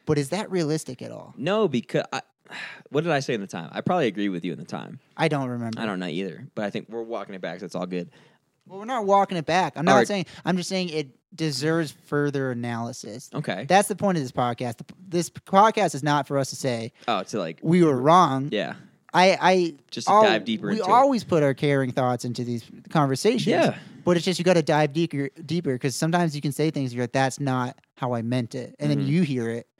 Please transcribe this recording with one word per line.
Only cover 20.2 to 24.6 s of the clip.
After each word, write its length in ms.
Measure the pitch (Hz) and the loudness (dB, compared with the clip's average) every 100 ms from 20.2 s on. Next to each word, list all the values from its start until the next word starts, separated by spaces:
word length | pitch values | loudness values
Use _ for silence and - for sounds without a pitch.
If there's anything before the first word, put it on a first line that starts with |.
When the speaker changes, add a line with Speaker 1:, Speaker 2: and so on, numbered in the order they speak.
Speaker 2:
dive 220 | 214 220 | 6 4
deeper 200 | 233 214 202 | 0 -2 -2
Speaker 1:
we 80 | 220 | -2
Speaker 2:
into 60 | |
it. 40 | 185 | 4
Speaker 1:
always 320 | 240 277 240 | 4 6 2
put 200 | - 170 | 0 2
our 100 | 143 | 2
caring 380 | 131 147 139 127 | 2 0 2 0
thoughts 340 | 123 123 123 | 0 0 -2
into 180 | 123 120 | -4 -6
these 200 | 120 120 - - - | -6 -6 -10 -20 -2
conversations. 560 | 160 139 135 208 247 | 0 2 2 2 2
Speaker 2:
Yeah. 320 | 156 339 247 - - - | 2 2 2 0 -12 -4
Speaker 1:
But 140 | 170 175 | 0 2
it's 80 | |
just, 140 | 185 175 | 0 0
you 60 | |
gotta 180 | 175 175 | 4 4